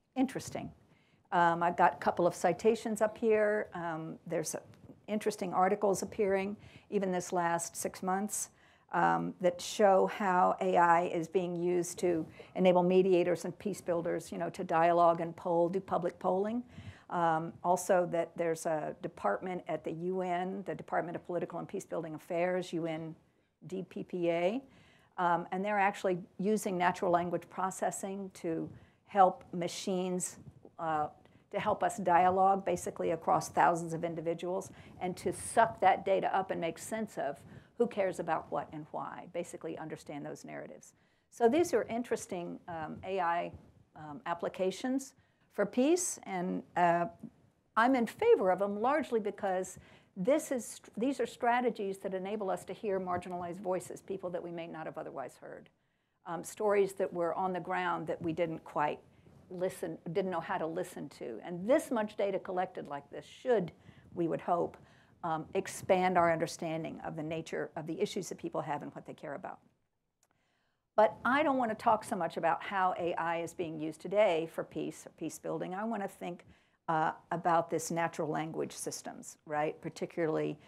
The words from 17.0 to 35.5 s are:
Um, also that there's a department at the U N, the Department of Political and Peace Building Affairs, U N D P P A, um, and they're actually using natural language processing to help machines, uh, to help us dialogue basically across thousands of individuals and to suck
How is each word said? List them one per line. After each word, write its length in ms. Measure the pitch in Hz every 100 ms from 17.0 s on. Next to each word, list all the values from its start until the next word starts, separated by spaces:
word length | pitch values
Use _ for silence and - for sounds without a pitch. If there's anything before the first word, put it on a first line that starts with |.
| -
Um, 440 | 180 165 160 165 -
also 440 | 175 185 - 185 175
that 200 | 165 165 -
there's 280 | 170 160 180
a 300 | 156 156 -
department 640 | 160 - 208 202 185 180 -
at 160 | 160
the 80 | 165
U 300 | 160 175 190
N, 420 | 185 175 185 196 185
the 80 |
Department 420 | 156 - 180 165 170
of 100 | -
Political 340 | 175 - 170
and 80 | 165
Peace 180 | 196 -
Building 300 | 175 165 156
Affairs, 580 | - 170 180 180 175
U 140 | 170 160
N 260 | 160 160 165 _ _ _ _ 156
D 200 | 185 180
P 140 | 202
P 260 | - 185 170
A, 320 | 170 175 247 - - - _ _ -
um, 300 | 175 170 180
and 120 | 185
they're 160 | 202 208
actually 400 | 196 202 196 175 196 -
using 400 | 185 214 214 180
natural 340 | 175 185 185
language 320 | 170 175 170 -
processing 800 | - 185 - 185 - 196 196 190
to 360 | - 170 160 156 - - _ _
help 400 | 202 185 185 -
machines, 840 | 180 175 - - 185 185 180 - - - - - -
uh, 280 | 165 156 151 - - - _
to 80 | 202
help 200 | 214 202
us 160 | 180 185
dialogue 680 | 185 175 185 190 190 196 185
basically 460 | 175 196 - 180
across 360 | 165 - 165 -
thousands 460 | - 156 165 170
of 100 | 165
individuals 640 | 170 165 160 170 180 190 - - - -
and 160 | 185 180
to 160 | 196
suck 480 | 180 -